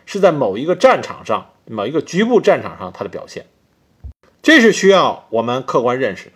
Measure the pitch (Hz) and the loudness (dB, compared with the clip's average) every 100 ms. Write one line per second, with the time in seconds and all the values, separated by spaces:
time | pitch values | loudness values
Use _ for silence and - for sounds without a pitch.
0 | - 196 185 151 113 98 151 175 262 185 | -12 0 2 2 -2 -4 -4 0 2 2
1 | 110 - - 104 - _ - 110 104 156 | -4 -12 -6 -6 -6 _ -14 -8 -6 -6
2 | - 170 226 233 - 156 107 80 92 - | -4 -2 2 2 2 0 -2 -12 -14 -12
3 | 101 - - - - _ _ _ _ _ | -12 -12 -16 -18 -18 _ _ _ _ _
4 | - - _ _ - 311 226 - 190 190 | -20 -20 _ _ 4 6 6 4 4 4
5 | 135 - - 113 117 127 123 147 120 127 | 2 -2 -6 -4 -2 -4 -2 -2 -2 -2
6 | 123 90 - | -4 -6 -16